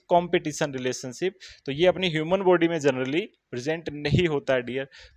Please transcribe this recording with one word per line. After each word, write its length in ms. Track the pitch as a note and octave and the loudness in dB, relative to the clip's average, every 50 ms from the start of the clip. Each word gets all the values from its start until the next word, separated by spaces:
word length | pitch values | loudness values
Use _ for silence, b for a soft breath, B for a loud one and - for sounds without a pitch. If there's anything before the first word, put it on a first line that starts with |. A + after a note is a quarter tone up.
| _ - F3+ | _ 2 2
competition 600 | F3 F3 F3 F3+ F3 - D#3 D3 - D#3+ D3 C3+ C3 | 2 2 2 0 -2 -2 -4 -4 -2 -4 -4 -4 -4
relationship। 540 | B2+ B2+ B2 - - B2+ A#2+ - B2 B2 - B B B B B B | -4 -4 -4 -4 -8 -12 -8 -6 -6 -6 -6 B B B B B B
तो 60 | C#3 | -8
ये 160 | C3+ D3 F3 F3+ | -2 2 2 2
अपनी 220 | E3+ E3+ F#3 F3+ | 2 2 -2 -2
ह्यूमन 320 | D3+ D#3 D#3 E3 F#3 G3 | -2 -2 0 0 0 2
बॉडी 260 | G3 F#3 F3+ E3+ E3+ E3 | 4 4 6 6 4 2
में 120 | E3+ D#3 | 2 2
generally 420 | C#3 C#3+ B2+ B2+ C3 C3 C#3+ E3+ G#3+ - - _ _ _ | 2 2 2 2 -2 -2 -2 -2 -4 -4 -10 _ _ _
प्रेजेंट 380 | - B2 B2 D3+ D#3+ E3+ D#3+ D#3+ | -10 -6 -4 -4 -6 -6 -6 -10
नहीं 380 | C#3+ D3 D3 D3 C#3+ E3 F3+ D#3+ | -10 -8 -2 0 2 2 2 2
होता 260 | D3+ C#3+ - - C3 | 0 -2 0 0 0
है, 80 | B2+ | 0
डियर। 260 | B2 A#2+ B2 C3+ C3+ B B B B B B | 0 -2 -6 -6 -8 B B B B B B